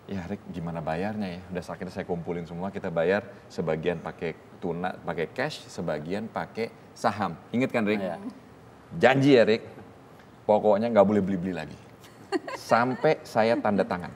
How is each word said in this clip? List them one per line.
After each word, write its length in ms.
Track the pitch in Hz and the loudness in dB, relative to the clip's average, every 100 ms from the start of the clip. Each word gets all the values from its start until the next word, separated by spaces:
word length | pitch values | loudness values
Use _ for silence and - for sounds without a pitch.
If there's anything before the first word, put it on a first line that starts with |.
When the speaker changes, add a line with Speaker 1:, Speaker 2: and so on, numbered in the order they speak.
Speaker 1:
"Ya 220 | - 98 87 | -8 -8 -6
Erik 160 | 101 - | -10 -8
gimana 280 | 90 85 82 | -8 -6 -6
bayarnya 480 | 78 80 101 107 95 | -4 -4 -4 -4 -6
ya?" 100 | 87 90 | -8 -8
Udah 140 | 92 | -10
akhirnya 300 | - 85 92 | -8 -10 -10
saya 100 | 95 | -8
kumpulin 400 | 87 87 82 87 | -6 -6 -4 -8
semua, 240 | 82 85 95 | -8 -8 -8
kita 220 | 98 95 | -6 -4
bayar 320 | 82 82 101 - - - | 0 2 2 -2 -18 -14
sebagian 500 | - 80 80 82 87 | -6 -2 -2 -2 -4
pakai 380 | 82 - 85 - - - | -8 -8 -8 -8 -18 -10
tuna, 320 | 90 82 90 | -8 -4 -6
pakai 380 | - 90 85 - | -6 -8 -4 -4
cash, 320 | - 143 - - | -4 -6 -6 -14
sebagian 600 | - 85 76 76 98 110 | -8 -6 -6 -4 -6 -6
pakai 400 | 95 82 - 113 - - | -8 -8 -6 -8 -8 -20
saham. 460 | - 120 104 95 80 - | -4 -4 -2 -6 -6 -4
Ingat 220 | 117 131 | -2 0
kan, 160 | 123 101 | 0 0
Rik? 100 | 107 | 0
Speaker 2:
Iya. 220 | 95 82 98 - - - - - - | -2 -6 -10 -14 -20 -20 -20 -20 -14
Speaker 1:
Janji 400 | 82 117 135 139 | 4 6 6 8
ya, 140 | 127 104 | 8 8
Rik. 160 | 110 - - - - - - - - | 4 -2 -18 -20 -20 -20 -20 -20 -8
Pokoknya 480 | - 104 104 101 117 | 2 4 6 4 4
nggak 160 | 110 98 | 6 6
boleh 160 | 107 | 6
beli-beli 320 | 92 95 95 | 2 -2 -2
lagi. 240 | 82 76 - - - - - - 392 - | -4 -8 -14 -20 -20 -20 -20 -6 -6 -4
Sampai 640 | 523 - 113 127 123 156 156 | -12 2 4 4 2 2 2
saya 340 | - 120 110 117 | 0 2 4 4
tanda 260 | 107 98 | 2 2
tangan. 280 | 92 90 87 | 0 -2 -6